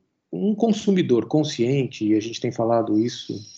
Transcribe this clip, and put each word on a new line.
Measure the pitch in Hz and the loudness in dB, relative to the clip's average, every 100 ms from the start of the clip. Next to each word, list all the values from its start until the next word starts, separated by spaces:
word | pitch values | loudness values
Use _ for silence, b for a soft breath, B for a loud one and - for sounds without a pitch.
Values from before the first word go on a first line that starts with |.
| _ _ _ | _ _ _
um | 175 196 | -4 -2
consumidor | 208 233 214 - 185 135 120 - | 2 2 2 2 2 4 2 2
consciente, | 151 147 - 117 139 117 - 107 | 0 0 0 0 0 -2 -2 0
e | 107 | 0
a | |
gente | 113 117 | 0 -4
tem | 120 | -6
falado | 113 117 117 110 107 | -2 0 0 2 2
isso, | 120 - - 107 107 | 0 -4 -10 -12 -12